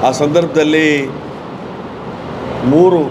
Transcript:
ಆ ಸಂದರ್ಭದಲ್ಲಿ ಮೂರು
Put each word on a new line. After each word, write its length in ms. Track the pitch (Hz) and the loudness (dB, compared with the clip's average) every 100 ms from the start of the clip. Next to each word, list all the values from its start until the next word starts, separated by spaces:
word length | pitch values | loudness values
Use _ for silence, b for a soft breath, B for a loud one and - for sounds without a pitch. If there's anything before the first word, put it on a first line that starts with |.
| 123 | 2
ಆ 20 | 131 | 2
ಸಂದರ್ಭದಲ್ಲಿ 640 | 147 151 165 151 151 156 156 147 135 139 - - - - - - - - - - - - - - 120 | 2 2 2 2 2 4 4 2 -2 -8 -12 -12 -12 -12 -12 -12 -12 -12 -12 -12 -10 -10 -8 -4 2
ಮೂರು 280 | 147 185 180 143 | 6 6 4 0